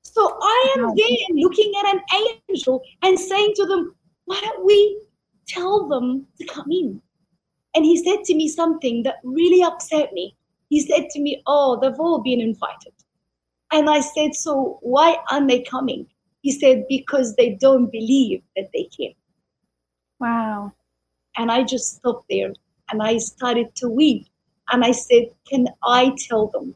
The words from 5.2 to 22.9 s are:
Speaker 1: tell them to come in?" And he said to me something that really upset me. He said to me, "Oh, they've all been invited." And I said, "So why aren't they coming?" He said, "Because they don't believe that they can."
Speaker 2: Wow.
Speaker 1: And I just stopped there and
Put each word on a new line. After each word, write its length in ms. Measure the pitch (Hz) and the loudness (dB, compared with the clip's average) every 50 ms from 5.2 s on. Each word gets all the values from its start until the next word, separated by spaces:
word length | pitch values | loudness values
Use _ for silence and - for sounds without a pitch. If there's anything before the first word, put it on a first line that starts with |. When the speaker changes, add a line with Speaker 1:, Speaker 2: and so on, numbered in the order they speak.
| _ _ _ _ _ | _ _ _ _ _
Speaker 1:
tell 400 | - - 359 349 370 403 415 339 | -12 -8 -6 -2 0 0 0 0
them 400 | 269 294 254 247 247 254 269 269 _ _ | 0 -4 -2 -2 -4 -4 -6 -8 _ _
to 80 | _ 339 | _ -16
come 260 | - - 302 - 277 | -14 -14 -12 -6 -4
in?" 300 | 330 370 330 220 190 214 _ _ _ _ _ _ _ _ _ _ _ _ _ _ - | -2 -2 -2 -4 -6 -10 _ _ _ _ _ _ _ _ _ _ _ _ _ _ 0
And 80 | 320 311 | 2 4
he 140 | 311 339 | 4 2
said 260 | - - 349 403 415 - | 2 2 -2 -2 -2 0
to 100 | - 339 | -2 0
me 120 | 311 320 | 0 0
something 560 | 302 - - 330 339 311 320 - 247 233 233 226 | -2 -2 -2 0 0 0 -2 -2 -4 -4 -2 -4
that 160 | 262 - - - | -4 -6 -6 -12
really 380 | 254 262 311 339 359 359 359 359 | -6 -2 2 4 6 6 6 4
upset 500 | 330 330 - - - 320 302 294 - - | 2 -2 -6 -8 -4 -2 -2 -2 -2 -4
me. 220 | 170 185 196 _ _ _ _ _ _ _ _ | -10 -10 -10 _ _ _ _ _ _ _ _
He 100 | 294 302 | 0 0
said 300 | - - - 349 - - | 0 2 0 0 0 -2
to 100 | - 285 | -6 -6
me, 220 | 285 294 277 - _ | -4 -4 -4 -6 _
"Oh, 300 | - 285 294 285 262 247 220 | 0 2 4 4 2 2 2
they've 200 | 269 269 - 269 | 0 -2 0 0
all 200 | 320 339 330 269 | 0 0 0 0
been 200 | 214 262 247 240 | 0 -2 -2 0
invited." 540 | 226 226 214 - - - - - - - _ _ _ _ _ _ _ _ _ _ _ _ _ _ _ _ | 0 -2 -4 -4 -8 -10 -10 -14 -20 -20 _ _ _ _ _ _ _ _ _ _ _ _ _ _ _ _
And 180 | 311 311 294 302 | 0 2 4 4
I 100 | 302 294 | 2 2
said, 360 | 285 - - 311 302 302 294 | 0 -2 -2 -2 -2 -2 -2
"So 420 | - - 320 294 269 269 - - - | -6 -6 -4 -2 -2 -2 -4 -6 -8
why 360 | - 240 247 277 320 339 330 - - - | -4 0 2 4 4 4 4 0 -4 -4
aren't 200 | 269 294 285 262 | -2 0 2 2
they 120 | 247 247 | 2 0
coming?" 460 | 247 - 247 262 277 247 - - - _ _ _ _ _ _ _ | -2 -6 -6 -6 -4 -4 -6 -8 -12 _ _ _ _ _ _ _
He 100 | - 277 | -6 -6
said, 340 | - - 302 262 254 214 208 | -4 2 4 4 4 4 0
"Because 480 | - 269 262 - - 285 277 254 226 208 | -4 -4 -4 -4 -2 -2 -2 -2 0 2
they 140 | - 233 240 | 2 2 2
don't 420 | 196 196 262 269 269 254 247 214 | 2 2 4 4 4 4 2 0
believe 500 | - 220 220 226 269 277 254 208 185 - _ _ _ | -2 -6 0 2 2 2 2 0 -2 -8 _ _ _
that 140 | 190 190 - - | -10 -10 -6 -8
they 100 | - - - - | -8 -8 -8 -10
can." 180 | - 127 98 _ _ _ _ _ _ _ _ _ _ _ _ _ _ _ _ _ _ _ _ _ _ | -12 -12 -12 _ _ _ _ _ _ _ _ _ _ _ _ _ _ _ _ _ _ _ _ _ _
Speaker 2:
Wow. 520 | 247 233 233 233 226 220 214 202 202 202 _ _ _ _ _ _ _ _ _ _ _ _ _ | -4 -2 -2 -2 -2 -4 -6 -8 -10 -14 _ _ _ _ _ _ _ _ _ _ _ _ _
Speaker 1:
And 160 | 240 233 233 | -6 -4 0
I 120 | 233 247 262 | 0 0 0
just 320 | - 262 233 - - - | 0 -4 -6 -6 -8 -12
stopped 300 | _ - 247 226 - _ _ | _ -4 -4 -4 -4 _ _
there 240 | - 196 196 190 196 _ _ _ _ _ _ | -4 -4 -4 -4 -8 _ _ _ _ _ _
and 120 | - | -8